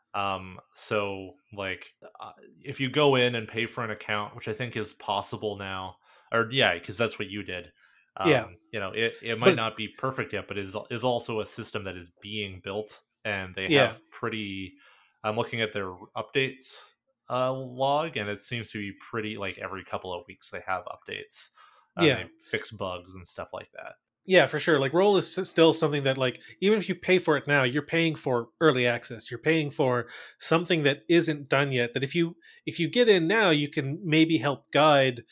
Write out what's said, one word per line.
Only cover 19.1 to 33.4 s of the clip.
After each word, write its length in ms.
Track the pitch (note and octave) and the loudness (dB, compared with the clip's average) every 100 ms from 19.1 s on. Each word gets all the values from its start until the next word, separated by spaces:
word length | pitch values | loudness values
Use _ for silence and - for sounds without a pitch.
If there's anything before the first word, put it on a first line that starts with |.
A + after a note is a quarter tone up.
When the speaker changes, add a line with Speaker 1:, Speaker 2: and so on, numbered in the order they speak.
| A#2 G#2+ G#2+ | -6 -6 -6
Speaker 1:
like, 220 | G2 F2+ | -8 -8
every 240 | G2 F#2+ | -10 -10
couple 300 | - F#2+ F#2 | -8 -8 -8
of 120 | F2 - | -10 -12
weeks 220 | F2+ - | -20 -14
they 100 | F#2 | -10
have 240 | F#2+ F2+ | -4 -4
updates. 640 | - F#2 - G2 F#2+ - - _ - _ _ - | -6 -14 -12 -12 -12 -14 -14 _ -20 _ _ 0
Um, 100 | D#3 | 2
Speaker 2:
Yeah. 80 | A#2 | 2
Speaker 1:
they 80 | F2+ _ | -4 _
fix 300 | - G#2+ - | -8 -8 -8
bugs 460 | G#2 G2 F2+ F2+ F#2 | -8 -8 -8 -12 -18
and 100 | E2+ | -14
stuff 260 | - E2+ | -14 -12
like 200 | F#2 - | -14 -16
that. 240 | - - - _ _ - | -18 -18 -20 _ _ 2
Speaker 2:
Yeah, 200 | F3+ C3+ | 4 4
for 120 | D3+ | 2
sure. 220 | - C#3 | 2 2
Like, 140 | C3+ | 4
Roll 240 | E3+ G3+ F#3+ | 4 4 4
is 200 | - - | 2 -2
s-, 120 | F#3 | 0
still 240 | - D#3+ | 6 6
something 280 | D#3+ D3+ C#3+ | 6 2 0
that, 120 | C3+ C3 | 0 0
like, 240 | B2+ A#2+ - - | -2 -4 -12 -2
even 180 | F#3+ G#3+ | 2 2
if 100 | F3 | 0
you 60 | |
pay 240 | F3+ - F#3 | -4 2 4
for 180 | E3+ C#3+ | 4 2
it 100 | - | 2
now, 160 | C#3+ | 2
you're 200 | B2+ D3 | 2 0
paying 320 | - E3 E3 | -2 0 0
for 340 | D3+ C#3 A#2+ A#2 - | 0 0 -2 -2 2
early 280 | D#3+ B2+ B2 | 4 4 2
access. 440 | A#2+ - A2+ - | 0 -4 -10 -10
You're 80 | A#2+ | -4
paying 320 | D#3 D#3+ D3 | 0 2 0
for 380 | C#3 C3 B2 A#2+ - - - | 0 2 2 -2 -10 -18 -8
something 440 | - E3 F3 E3 | 2 2 2 2
that 200 | C#3 C#3 - | 4 2 4
isn't 360 | E3+ D#3+ D3 C#3 | 4 4 -2 0
done 240 | C#3 C#3+ | 2 2
yet, 200 | B2+ A#2+ | 0 0
that 100 | B2 | -2
if 120 | C3+ | -2
you, 220 | F3 E3+ - - - | 0 0 -4 -20 -16
if 140 | - - | -8 -4
you 100 | D#3 | 0
get 180 | B3 A3+ | 4 6
in 200 | F#3+ D#3+ | 6 4
now, 240 | A3 | 4